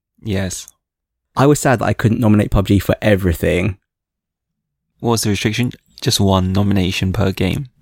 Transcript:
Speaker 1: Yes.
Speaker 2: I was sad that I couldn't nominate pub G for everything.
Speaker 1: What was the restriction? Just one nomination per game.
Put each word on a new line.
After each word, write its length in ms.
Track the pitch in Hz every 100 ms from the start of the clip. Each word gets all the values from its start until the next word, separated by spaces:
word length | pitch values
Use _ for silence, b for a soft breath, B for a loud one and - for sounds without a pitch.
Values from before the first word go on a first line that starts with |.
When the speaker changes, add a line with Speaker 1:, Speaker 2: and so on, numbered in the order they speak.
| _ _
Speaker 1:
Yes. 460 | - 95 95 - - _ _ _ _ _ _ -
Speaker 2:
I 100 | 139
was 140 | 147
sad 200 | 143 117
that 60 | 101
I 60 |
couldn't 280 | - 113 107
nominate 300 | 110 104 104
pub 180 | 107 95
G 100 | 101
for 180 | - -
everything. 760 | 110 98 92 80 85 87 95 92 _ _ _ _ _ _ _ _ _ _ _ -
Speaker 1:
What 120 | 120
was 100 | 113
the 80 | 107
restriction? 420 | 98 113 107 120 - _ -
Just 200 | - -
one 320 | 98 95 92
nomination 600 | 95 101 98 90 - 95
per 200 | 92 98
game. 360 | 92 95 85 135 _